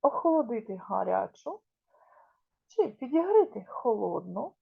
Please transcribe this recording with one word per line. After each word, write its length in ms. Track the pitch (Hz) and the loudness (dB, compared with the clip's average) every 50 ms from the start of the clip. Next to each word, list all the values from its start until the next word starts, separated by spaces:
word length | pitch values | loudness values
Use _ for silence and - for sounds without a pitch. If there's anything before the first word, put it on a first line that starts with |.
| - | 2
Охолодити 720 | 285 277 - - 339 320 320 294 220 240 220 214 - 190 | 2 0 2 2 2 2 2 2 0 -4 -6 -6 -8 -12
гарячу 840 | 185 - - 196 190 190 185 185 95 - - _ - _ 285 381 427 _ _ _ _ _ _ _ _ _ _ _ _ _ _ _ _ _ _ _ _ _ | -12 -8 -4 -4 -2 0 0 0 -2 -2 -4 _ -14 _ -12 -12 -12 _ _ _ _ _ _ _ _ _ _ _ _ _ _ _ _ _ _ _ _ _
чи 220 | _ - - 403 262 | _ 0 0 0 0
підігріти 760 | 208 _ 262 247 285 330 339 370 415 440 392 - - 208 185 - | 0 _ -10 0 0 0 2 6 6 6 6 4 0 -12 -14 -12
холодну. 840 | - - - 247 226 208 202 180 170 180 180 180 180 190 254 370 _ _ | -14 -4 0 0 0 0 0 -2 -2 -4 -6 -6 -8 -8 -8 -10 _ _